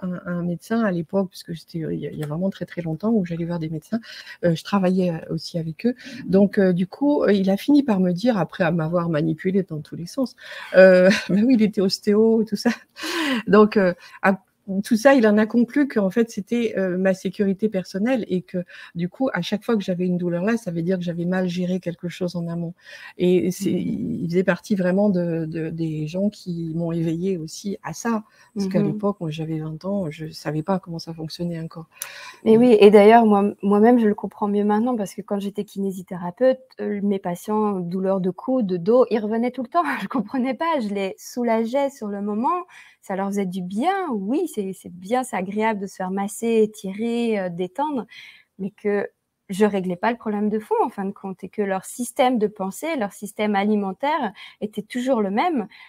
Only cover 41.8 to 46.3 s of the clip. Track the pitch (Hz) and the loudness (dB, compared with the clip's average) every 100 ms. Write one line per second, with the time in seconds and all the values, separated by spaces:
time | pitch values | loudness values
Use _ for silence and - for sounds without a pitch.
41.8 | 277 277 208 202 208 208 269 359 359 - | -2 -4 -10 -6 -6 -2 -2 -2 -6 -16
42.8 | - _ - 190 196 202 190 185 180 196 | -20 _ -8 -6 -4 -4 -4 -6 -6 -4
43.8 | 330 392 339 214 190 302 339 220 190 185 | -2 -2 -2 -4 -2 -2 -2 -6 -8 -8
44.8 | 190 175 185 247 254 196 190 208 220 214 | -14 -14 -4 -4 -2 -6 -6 -2 -2 -2
45.8 | 196 - 185 196 196 | -6 -8 -6 -4 -6